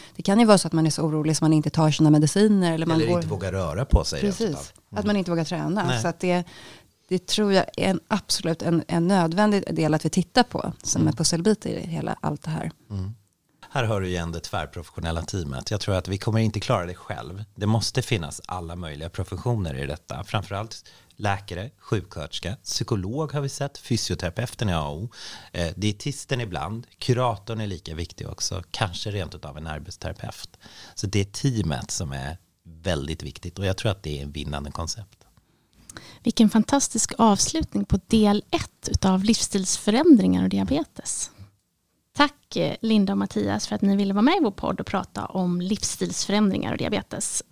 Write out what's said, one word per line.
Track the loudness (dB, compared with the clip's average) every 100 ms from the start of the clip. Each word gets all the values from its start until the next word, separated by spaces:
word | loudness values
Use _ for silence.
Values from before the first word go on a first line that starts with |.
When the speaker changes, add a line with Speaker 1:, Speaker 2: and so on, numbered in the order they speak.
| -20 -6
Speaker 1:
det |
kan | 2 6
ju | 8
vara | 8
så | 6
att |
man | 2 2
är |
så | 2
orolig | 0 2 0 2
så |
man | 4
inte | 4 4
tar | 4 4
sina | 6 6
mediciner. | 8 6 6 6 6 4
Eller | 0 2
man | 2
Speaker 2:
Eller | 4
Speaker 1:
går | 2
Speaker 2:
inte | 0
vågar | -4 -2
röra | -2 -2 -2 2
på | 2
sig | 2 -2
rent | -2 0
Speaker 1:
Precis, | -2
Speaker 2:
utav. | -4 -10 -20 -10
Mm. | -4
Speaker 1:
att | 0
man | 0
inte | 0
vågar | -2 -2
träna. | -4 -2 0 0
Speaker 2:
Nej. | 0
Speaker 1:
Så | -2
att | -2
det, | 0 0 -2 -10 -20 -20 _ _ -4
det | -4 -2
tror | 0 4
jag | 4 2 0
är | 0
en, | 0 0
absolut | -4 -2 -4 -2 -2
en, | 2 0 2
en | 0 4
nödvändig | 4 2 4 4 2 0 0
del | 2
att | 2 2
vi |
tittar | 0 2 2
på | 2 0 -6 -6
som | -4 2
Speaker 2:
Mm. | 2
Speaker 1:
en | 2
pusselbit | 0 2 2 0 -2
i |
det | -6 -6
hela, | -6 -6 -4
allt | -6 -6
det | -6
här. | -6 -6 -10 -8
Speaker 2:
Mm. | -6 -6 -10 _ _ _ _ -8
Här | -2
har | 0 0
du | 0
igen | -2 -4
det | -6
tvärprofessionella | -6 -6 -6 -10 -12 -6 -4 -4
teamet. | -4 -4 -4 -6 -4
Jag | -4
tror | 0 -2
att | -2
vi | -4
kommer | 0 2
inte | 2 0
klara | 0 -2 -2
det | -10
själv. | -12 -10 -10 -12 -14 -4
Det | 0
måste | 2 0 -2
finnas | -2 -2 -4 -10 -10
alla | -10 -8 -10
möjliga | -10 -10 -10
professioner | -6 -6 -4 -2 0 -2 -4
i | -6
detta. | -8 -10 -12
Framförallt | -4 -4 -4 -8 -10 -14 -20 -20 _ -6
läkare, | -4 -2 -6 -10 -12 _
sjuksköterska, | -4 -4 -4 -12 -10 -8 -8 -10
psykolog | -8 -6 -4 -4 -4 -6 -6
har | -6
vi | -6
sett, | -6 -10 -8
fysioterapeuten | -4 -2 -2 -4 -4 -4 -8 -4 -2
är | -2
A | -2
och | -8
O. | -10 -12 -18 -18 -12
Eh, | -6 -4 -2
dietisten | -4 -4 -8 -8 -6 -6
ibland, | -4 -6 -8 -10 -14 -8
kuratorn | 0 0 0 -2 -8 -8
är | -6
lika | -8 -10 -8
viktig | -8 -10 -12
också, | -8 -6 -6 -8
kanske | -4 -4 -4 -8
rent | -6 -8 -10
utav | -14 -12
en | -10
arbetsterapeut. | -10 -12 -12 -10 -10 -12 -14 -18 _ -20 -20 -20 -8
Så | -2
det | -2
är | -2
teamet | -2 -2 0 0 -2 -4
som | -6 -6
är | -6 -8 -10 _ _
väldigt | -20 -8 -4 -2 -2 -6
viktigt | -10 -12 -12 -4
och | -4
jag | -2
tror | -2
att | -2
det | -6 -8
är |
en | -8
vinnande | -8 -6 -6 -8
koncept. | -8 -8 -8 -12 _ _ _ _ _ _ _ -20 -20 -20 -6
Speaker 3:
Vilken | -2 4 6
fantastisk | 6 4 2 0 -2 -2 4
avslutning | 4 4 2 -2 -2 -2 0
på | -2 2
del | 4 6 4 0
ett | -4 -6 _ -6
utav | 0 2 4
livsstilsförändringar | 4 2 2 -2 -2 -2 2 6 8 8 8 4
och | 2
diabetes. | 0 0 -2 -4 -8 -8 -6 -8 -12 -20 _ _ _ _ _ _ 0
Tack, | 0 0 -8 -2
eh, | -2 -2
Linda | 2 4 4
och | 0
Mattias, | -2 -2 -2 -2 -2
för | 0
att |
ni | 2 2
ville | 2
vara | 4
med | 4 4
i |
vår | 0
podd | -2 -4 -4
och | -4
prata | -4 -6 -10 -6
om | -2 0 0
livsstilsförändringar | -2 -4 -4 -4 -6 -4 -2 2 2 2 -2
och | -4
diabetes. | -2 -4 -6 -8 -6 -6 -4